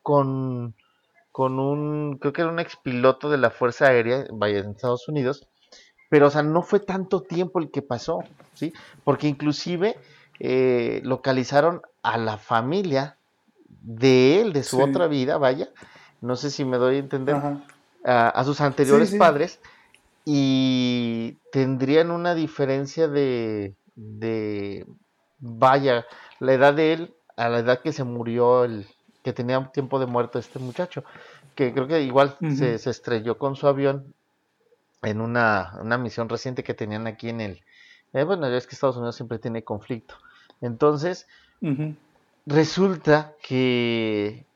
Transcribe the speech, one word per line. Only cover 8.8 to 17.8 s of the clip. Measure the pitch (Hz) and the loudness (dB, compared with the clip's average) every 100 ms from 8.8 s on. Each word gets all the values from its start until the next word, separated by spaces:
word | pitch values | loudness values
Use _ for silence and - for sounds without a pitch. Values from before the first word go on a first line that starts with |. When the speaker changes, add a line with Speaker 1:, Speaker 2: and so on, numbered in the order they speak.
| - - | -20 -4
Speaker 1:
Porque | - 131 151 | -2 0 0
inclusive, | 139 151 143 175 175 208 - - _ _ - | -2 -2 -2 -4 -2 -2 -4 -12 _ _ -8
eh, | 127 127 127 123 117 110 | -2 2 4 2 0 -4
localizaron | 123 131 135 131 120 139 160 175 - _ | -4 -2 0 0 2 4 4 0 -8 _
a | 113 117 | -4 -2
la | 110 104 | -2 -6
familia | - 113 123 185 185 135 147 - _ _ _ _ _ | -2 -2 0 -2 0 -2 -2 -10 _ _ _ _ _
de | - 113 113 131 127 131 180 | -20 -16 2 6 8 8 6
él, | 226 | 2
de | 143 | 0
su | 117 131 | 0 2
Speaker 2:
Sí. | |
Speaker 1:
otra | 139 143 165 | 2 2 2
vida, | 143 127 160 | 2 0 2
vaya, | 131 139 196 - - - - _ | 2 2 -4 -12 -20 -20 -20 _
no | 120 123 | -6 -4
sé | 143 | -4
si | 139 | -4
me | 131 127 | -2 2
doy | 127 139 | 2 2
a | |
entender, | 139 139 131 143 | -2 -4 -2 -2
Speaker 2:
Ajá. | 143 143 - _ | -2 -6 -12 _